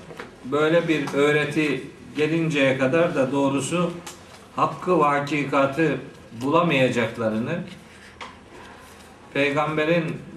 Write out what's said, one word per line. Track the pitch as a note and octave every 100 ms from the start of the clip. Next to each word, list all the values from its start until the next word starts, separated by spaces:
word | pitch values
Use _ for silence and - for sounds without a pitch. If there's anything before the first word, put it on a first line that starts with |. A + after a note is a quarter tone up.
| - - - - B2+
böyle | C#3+ D#3 E3 D#3+
bir | D3+ C#3
öğreti | C#3 D3 D3+ D3 D#3 D3+ B2+ - - - C#3+
gelinceye | D3+ E3 E3 D3 C3+ C3
kadar | C3 D#3+ E3+ D3
da | B2+
doğrusu | C#3 C#3 C3+ C3 E3+ E3+ - - - - - - -
hakkı | D#3 D#3 F3+ F3
ve |
hakikatı | D3 C#3+ C#3+ D3+ C3+ C#3+ C#3 - D#3+ B2+ - - - A2+
bulamayacaklarını, | C3 E3 F3 C#3 B2+ A2+ A2+ A#2 A2 A2 B2+ F3 - - - - - - - - - - - - - - - - -
peygamberin | C#3 C#3+ C#3 D3+ D#3 D#3 F3 D#3 B2+ -